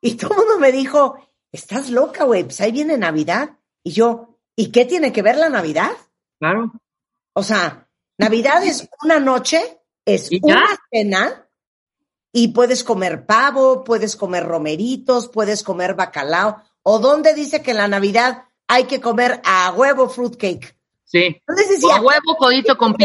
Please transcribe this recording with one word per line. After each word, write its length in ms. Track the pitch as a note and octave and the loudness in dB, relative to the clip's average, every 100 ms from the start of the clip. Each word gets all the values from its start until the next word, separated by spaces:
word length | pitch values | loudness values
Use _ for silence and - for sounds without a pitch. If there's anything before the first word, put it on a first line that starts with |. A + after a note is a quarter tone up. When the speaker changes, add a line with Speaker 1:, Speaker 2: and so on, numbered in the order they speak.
Speaker 1:
Y 140 | A#3 A#3 | -4 -4
todo 180 | - | -4
el 40 | G4+ | 0
mundo 200 | A4 G#4+ | 2 4
me 120 | C#4 | 2
dijo, 460 | C4 C4+ D4 C#4 - _ _ _ | 2 0 0 0 -2 _ _ _
"Estás 380 | - - A3 C#4 | -20 -10 -10 -4
loca, 360 | A#3+ D4 - C#4+ | -2 -2 0 0
güey, 180 | G#3+ | 0
pues 180 | C#3+ - | -2 -4
ahí 100 | G#3 | -4
viene 260 | A#3+ D4+ D4 | -2 -2 -2
Navidad". 600 | F3 D#3 D3+ F#3 D4 _ _ _ | -2 -2 -2 -2 -4 _ _ _
Y 80 | - | -8
yo, 460 | E3+ A#3 A#3 - _ _ - | 0 0 0 -10 _ _ -6
"¿Y 160 | G#3+ | 0
qué 140 | A#3 B3 | 2 2
tiene 260 | F4+ D4 | 0 0
que 100 | A3+ | 0
ver 160 | G3+ B3+ | 0 2
la 120 | D#4+ | 0
Navidad?". 420 | B3+ E3 D3+ A3+ A#4 _ _ _ _ | 0 -2 -2 -2 -6 _ _ _ _
Speaker 2:
Claro. 320 | D#3 G3 A#3 - _ _ _ _ _ | -4 -2 -4 -10 _ _ _ _ _
Speaker 1:
O 100 | - | -6
sea, 440 | G3 G#3 E3+ C3 _ _ _ _ | -2 -2 -2 -6 _ _ _ _
Navidad 460 | G#3+ A3+ B3 D#4 | 0 2 2 2
es 240 | F#4+ C#4 - - | 0 -4 -10 -8
una 160 | D#4 D#4+ | 0 2
noche, 600 | C4+ B3+ B3+ D#4+ A#4 - _ _ - | 2 0 0 -2 -2 -12 _ _ -2
es 260 | G3 - | -2 -2
Speaker 2:
¿Y 80 | F3+ G3 | -2 2
ya? 80 | |
Speaker 1:
una 260 | G3+ E4+ G4 _ | 4 2 -2 _
cena, 580 | A#3 G#3 F#3+ A#3+ C5 _ _ _ _ _ _ _ _ _ | -4 -2 0 -2 -6 _ _ _ _ _ _ _ _ _
y 180 | A#3+ A#3 | 0 0
puedes 340 | A#3 B3 B3+ | 2 2 2
comer 420 | - G#3+ F#3 D#3 - | -2 -4 -4 -6 0
pavo, 580 | A3 C4+ C4+ C4 B3+ | 2 2 2 2 0
puedes 320 | B3+ A3+ G#3 - | -2 -2 -2 -6
comer 300 | G3 F3+ E3 | -6 -6 -4
romeritos, 840 | E3 D3+ D#3 A3+ C4 C4 B3 A#3+ | -4 -4 -4 -4 -6 -2 -2 -2
puedes 340 | G#3+ G#3 G#3 | -4 -2 -4
comer 320 | - F3+ F3+ F#3 | -6 -6 -4 -4
bacalao, 680 | F3+ D#3 C#3+ E3+ G#3 G#3+ _ _ | -6 -6 -4 -2 -2 -4 _ _
o 160 | - G#3+ | 0 2
¿dónde 340 | B3+ D4 D#4 | 4 4 4
dice 280 | D4 D4 D4 | 2 -2 -4
que 80 | D4+ | -4
en 60 | A3 | -2
la 100 | G3+ | 0
Navidad 560 | G3+ G3+ G#3 B3 A#3+ - _ _ | 0 0 0 0 -4 -14 _ _
hay 160 | B3 | 0
que 180 | B3+ C4 | 0 -2
comer 400 | A#3+ A3+ B3 B3 | -2 0 0 0
a 300 | - F#3+ F3+ F3+ | 0 2 0 2
huevo 340 | C4+ C4+ B3+ | 2 2 0
fruitcake? 680 | B3+ B3 A#3+ G3+ E3 - _ _ _ | -2 -8 -6 -6 -6 -12 _ _ _
Speaker 2:
Sí. 200 | _ F3 | _ 0
Speaker 1:
Entonces 460 | F3 D#3 - F4 G4+ | 0 -2 -8 -2 2
decía, 260 | G4 E4+ - | 4 4 4
Speaker 2:
O 20 | |
a 40 | |
huevo 360 | A#3 D4 D4+ D#4+ | 4 2 0 2
codito 400 | C4 B3+ C4 C4+ | 2 2 2 2
con 160 | A3 | 2
Speaker 1:
"¿Qué 40 | G#3+ | 2